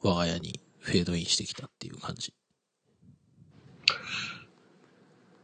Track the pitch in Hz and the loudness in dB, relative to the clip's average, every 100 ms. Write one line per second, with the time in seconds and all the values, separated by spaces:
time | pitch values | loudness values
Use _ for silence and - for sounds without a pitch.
0 | 104 87 85 87 85 - _ - - 90 | 4 4 4 0 -4 -10 _ -12 2 2
1 | 87 85 - - - - - - - - | 4 0 2 0 0 -8 -12 -12 -14 -10
2 | - - - - _ _ _ _ _ _ | -8 -8 -10 -12 _ _ _ _ _ _
3 | - - _ - - - - - - - | -20 -20 _ -20 -20 -20 -20 0 0 0
4 | - - - - - - - - - - | -2 -6 -6 -8 -16 -20 -20 -20 -20 -20
5 | - - - - | -20 -20 -20 -20